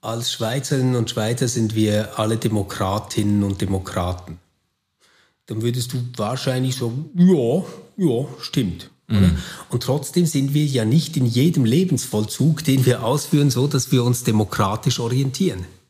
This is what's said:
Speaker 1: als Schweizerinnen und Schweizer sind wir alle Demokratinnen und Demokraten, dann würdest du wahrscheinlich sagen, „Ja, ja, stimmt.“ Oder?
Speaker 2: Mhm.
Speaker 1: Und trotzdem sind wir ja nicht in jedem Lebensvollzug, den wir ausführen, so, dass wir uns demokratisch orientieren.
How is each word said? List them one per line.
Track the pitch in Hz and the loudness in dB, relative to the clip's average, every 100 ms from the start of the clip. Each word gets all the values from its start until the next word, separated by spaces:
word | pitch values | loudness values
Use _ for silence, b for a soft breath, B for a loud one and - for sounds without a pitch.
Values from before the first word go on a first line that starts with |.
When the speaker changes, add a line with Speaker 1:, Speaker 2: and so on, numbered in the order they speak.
Speaker 1:
als | 113 117 120 | -6 -6 -6
Schweizerinnen | - 110 131 135 139 127 127 | -4 -2 -4 -2 0 2 0
und | 113 | -2
Schweizer | - 107 123 127 | -2 -2 0 -2
sind | 117 113 | 0 0
wir | 110 107 107 107 - | 2 2 2 0 -2
alle | 107 110 | -2 0
Demokratinnen | 113 107 95 - 95 101 - - 104 104 | 0 -2 -2 -4 -2 -2 -4 -2 2 2
und | 98 92 | 2 0
Demokraten, | 98 98 90 - 87 90 - 82 _ _ _ _ _ _ b b b b _ | -2 -4 -4 -4 -4 -4 -10 -18 _ _ _ _ _ _ b b b b _
dann | 110 | -4
würdest | 117 123 120 | -2 -2 -4
du | 127 120 - | -4 -6 -6
wahrscheinlich | 110 131 - 127 131 127 | -4 -2 -2 -2 -2 -2
sagen, | 120 123 160 | -4 -6 -8
„Ja, | 175 180 170 117 151 - - - - | 4 6 6 4 0 -2 -12 -18 -2
ja, | 180 117 135 - | 0 0 -2 -8
stimmt.“ | - - 107 85 - _ _ | -6 -2 -2 -4 -12 _ _
Oder? | 107 | 4
Speaker 2:
Mhm. | 92 76 B B B | 4 4 B B B
Speaker 1:
Und | 123 | -6
trotzdem | - 143 139 175 170 | -2 -2 0 0 2
sind | 143 135 | 2 0
wir | 147 | 2
ja | 151 131 110 | 2 0 4
nicht | 151 165 - | 2 2 0
in | 123 | 0
jedem | 113 151 151 117 | 4 2 4 2
Lebensvollzug, | 139 185 135 - 107 107 - 143 156 | 4 2 0 -2 -2 -2 0 2 2
den | - 131 120 | 2 2 4
wir | 117 | 2
ausführen, | 113 147 - 151 143 | 0 -2 0 2 4
so, | 120 - | 2 0
dass | 139 120 | 0 2
wir | 131 | 2
uns | 120 120 | 2 0
demokratisch | - 107 107 - 107 104 - 123 | 2 0 0 0 -2 0 -2 -2
orientieren. | 117 127 135 127 190 90 87 - _ | -2 0 -2 0 -2 -2 -12 -16 _